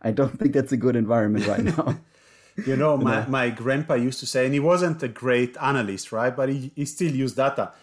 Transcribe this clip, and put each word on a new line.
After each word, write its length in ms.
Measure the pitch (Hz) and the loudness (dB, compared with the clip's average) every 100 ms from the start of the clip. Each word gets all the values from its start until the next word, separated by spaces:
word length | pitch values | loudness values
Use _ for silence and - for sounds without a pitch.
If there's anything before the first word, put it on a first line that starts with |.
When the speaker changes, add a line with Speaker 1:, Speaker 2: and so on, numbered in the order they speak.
Speaker 1:
I 100 | 113 | -2
don't 260 | 110 135 - | 0 0 0
think 140 | 151 | 0
that's 180 | 139 135 | 2 0
a 60 | 127 | 0
good 180 | 123 120 | 2 2
environment 520 | 107 117 107 104 101 | 2 2 2 2 0
right 160 | 101 | 0
now. 340 | - - - - | 0 0 -2 -4
Speaker 2:
<laughs> 640 | - _ _ _ _ - 123 | -8 _ _ _ _ -8 -2
You 120 | 131 | 2
know, 180 | 151 143 | 2 2
my, 240 | 131 131 | 2 0
Speaker 1:
Yeah. 60 | 113 | 0
Speaker 2:
my 220 | 131 123 | 0 0
grandpa 460 | 113 120 135 156 135 | -2 -2 -2 0 0
used 260 | 123 127 | 0 -4
to 40 | 123 | -4
say, 200 | 131 127 | 0 2
and 80 | |
he 80 | 143 | 2
wasn't 420 | 151 180 175 160 | 2 4 2 -2
a 60 | 131 | -6
great 480 | 113 127 123 123 - | -4 0 2 2 -2
analyst, 520 | 131 139 104 98 - | -2 0 -2 -4 -6
right? 200 | 110 120 | -2 -2
But 140 | 120 135 | 0 -2
he, 240 | 139 131 | -2 -6
he 120 | - 147 | -6 -8
still 260 | - 175 | -2 -2
used 220 | 131 131 123 | 0 -2 0
data. 380 | 135 135 98 - | 0 0 -6 -8